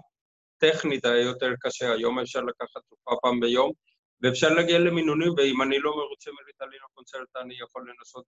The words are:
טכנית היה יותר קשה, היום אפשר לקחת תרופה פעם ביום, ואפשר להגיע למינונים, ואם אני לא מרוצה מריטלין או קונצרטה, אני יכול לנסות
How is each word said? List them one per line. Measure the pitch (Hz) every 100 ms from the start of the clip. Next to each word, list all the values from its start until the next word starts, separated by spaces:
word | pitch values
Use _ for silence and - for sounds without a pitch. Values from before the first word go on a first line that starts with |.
| - _ _ _ _ -
טכנית | 156 160 156 131 120
היה | 120
יותר | 123 127 127 120
קשה, | 127 - 123
היום | 113 117 127
אפשר | 117 131
לקחת | 120 - 120 - _
תרופה | _ 123 120
פעם | 127 123
ביום, | 120 123 143 - _ _ _ -
ואפשר | 127 127 156
להגיע | 165 170 170
למינונים, | 175 170 156 151 170 160
ואם | 139 127
אני | 135 139
לא | 147 151
מרוצה | 143 139 151
מריטלין | 143 139 - 135 135
או | 135
קונצרטה, | 135 127 131 127 127
אני | 127 127
יכול | 117 127 123
לנסות | 120 - 127